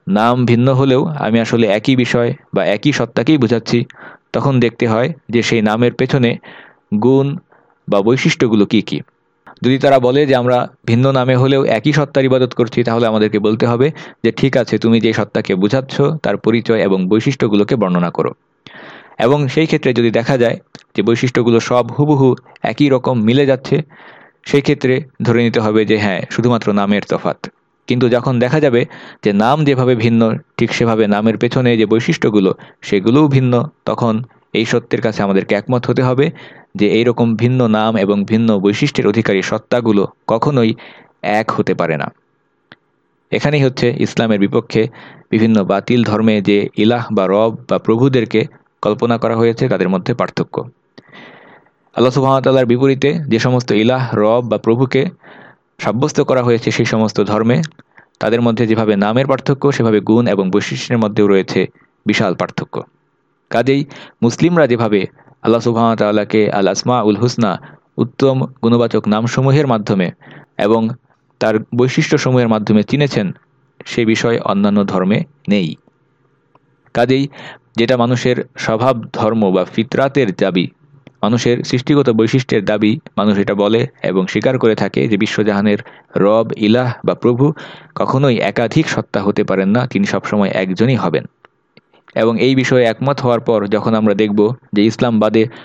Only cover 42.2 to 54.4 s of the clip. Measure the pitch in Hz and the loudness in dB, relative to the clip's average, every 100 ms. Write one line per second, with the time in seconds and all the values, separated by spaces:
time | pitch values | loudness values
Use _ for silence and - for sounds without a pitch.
42.2 | _ _ _ _ _ - _ _ _ _ | _ _ _ _ _ -20 _ _ _ _
43.2 | _ - 147 147 135 131 120 - - - | _ -2 0 2 0 0 -2 0 -2 0
44.2 | 113 104 98 120 - 151 147 - - - | 0 0 0 -2 -2 -2 -2 -6 -20 -20
45.2 | _ 110 113 107 92 98 - 123 113 107 | _ 0 2 2 0 -2 0 0 0 0
46.2 | 110 107 95 101 - - 107 120 117 104 | 0 0 2 0 0 0 0 0 -2 -2
47.2 | 92 101 113 - - 92 - 113 139 131 | 0 2 0 -4 -4 -2 0 2 2 2
48.2 | 110 110 147 - _ _ - 104 117 117 | 0 -2 -2 -8 _ _ -4 -2 -2 -2
49.2 | 113 113 117 113 131 92 90 92 90 120 | -2 0 0 0 -2 0 -2 -2 -4 -4
50.2 | 92 - 87 - 120 - _ - _ - | -4 -6 -6 -8 -10 -14 _ -20 _ -20
51.2 | - - - - _ _ _ - 127 139 | -20 -20 -20 -20 _ _ _ 0 0 2
52.2 | 131 135 135 131 120 123 135 131 139 170 | 2 2 2 2 2 2 2 2 0 -2
53.2 | 143 113 127 127 123 107 113 131 120 110 | -2 0 0 0 0 0 2 0 -2 0
54.2 | 107 120 | 2 0